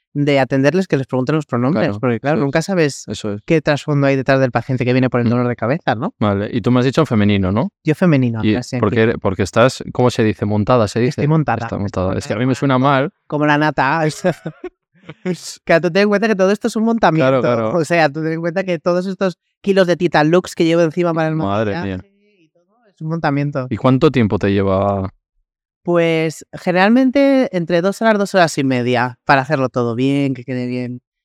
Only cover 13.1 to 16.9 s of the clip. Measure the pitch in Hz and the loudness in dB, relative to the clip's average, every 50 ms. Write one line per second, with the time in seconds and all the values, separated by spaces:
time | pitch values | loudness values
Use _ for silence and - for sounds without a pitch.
13.1 | - _ _ - - 147 151 151 147 147 151 151 139 - 135 131 151 165 156 156 | -6 _ _ -8 -4 -2 0 0 2 2 0 0 0 0 -2 0 0 -2 -2 -4
14.1 | - - - 180 - - - 165 - _ - 359 - _ _ _ _ _ _ - | -4 -4 -4 -4 -4 -4 -8 -14 -14 _ -16 -18 -18 _ _ _ _ _ _ -20
15.1 | 156 - - 180 175 - - - - - _ - 170 165 156 175 160 190 208 208 | -20 -10 -8 -6 -6 -6 -10 -14 -18 -10 _ 0 2 2 2 2 2 2 2 2
16.1 | 202 196 220 220 220 185 190 190 208 - - 233 - 220 214 226 | 2 0 0 0 2 2 2 2 2 0 -2 -4 -2 -2 0 0